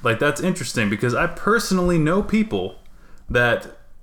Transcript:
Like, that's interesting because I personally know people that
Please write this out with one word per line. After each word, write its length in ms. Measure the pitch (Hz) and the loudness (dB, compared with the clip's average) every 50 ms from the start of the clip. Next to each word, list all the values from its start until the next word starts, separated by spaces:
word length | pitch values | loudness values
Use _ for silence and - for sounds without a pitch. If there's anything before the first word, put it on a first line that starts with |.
| - | 2
Like, 160 | 123 110 104 | 0 0 2
that's 220 | 139 147 147 - | 2 0 0 0
interesting 480 | - 185 175 - 131 - - 123 110 101 | 0 -2 -2 -2 -4 -4 -2 0 0 0
because 240 | 104 104 - 123 120 | 0 0 0 0 0
I 120 | 113 160 | 0 0
personally 720 | 175 - - - - 208 233 226 - 190 185 180 180 175 165 | -2 -2 -2 0 2 2 2 2 0 0 2 2 2 2 4
know 240 | 151 151 175 196 208 | 2 2 2 0 0
people 540 | 202 - 220 214 220 - 98 90 98 - - - - - - - - - - - - | 0 0 0 0 0 -2 -4 -4 -4 -8 -12 -20 -20 -20 -20 -20 -20 -20 -20 -10 0
that 480 | 110 123 120 120 117 95 - - - - - - - - | 2 2 4 4 2 0 -2 -8 -18 -18 -20 -20 -20 -20